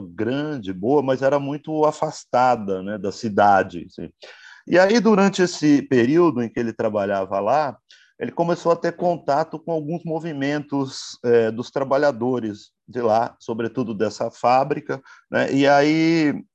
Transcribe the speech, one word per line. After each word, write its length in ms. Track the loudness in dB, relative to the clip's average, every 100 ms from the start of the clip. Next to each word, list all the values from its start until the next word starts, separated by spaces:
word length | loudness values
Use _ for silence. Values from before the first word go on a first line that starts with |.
grande, 720 | -8 -6 -4 -2 -6 -8 -10
boa, 320 | -6 0 0
mas 180 | 2 0
era 180 | 0 0
muito 440 | -2 -8 -6 0
afastada, 960 | 0 0 -6 -8 -2 2 2 2 -2 -6
né, 160 | -6 -6
da 140 | -8
cidade, 720 | -6 -4 4 6 6 2 -6 -14
assim. 200 | -14 -16 _ -20 -20 -20 -20 2
E 140 | 4
aí, 220 | 4 4
durante 400 | 4 4 4 2
esse 400 | -2 0 2 2
período 600 | 4 2 4 4 4 2
em 60 | -4
que 100 | -4
ele 140 | -6
trabalhava 640 | -2 -2 0 -2 -2 -2 -2
lá, 360 | 0 0 -2 -8 _ _ _ _
ele 140 | -8
começou 400 | -4 -2 0 0
a 60 | 0
ter 180 | -2 -2
contato 640 | -4 -4 -2 -2 -2 -8
com 140 | -6
alguns 280 | -6 -6 -8 -6
movimentos, 1120 | -8 -6 -4 -4 -4 -4 -6 -6 -8 -16 -8
é, 300 | 2 2 2
dos 180 | -4 -8
trabalhadores 1040 | -6 -2 0 0 0 -2 -2 -4 -10 -16 _ -12
de 140 | -2
lá, 340 | 0 2 0 -8
sobretudo 520 | -10 -6 -4 -4 -6
dessa 380 | -2 -4 -4 -8
fábrica, 720 | -2 2 2 2 -4 -6 -10 -10 -20 _
né? 220 | -2 0
E 160 | 2 4
aí 680 | 6 4 2 2 2 0 -2 -10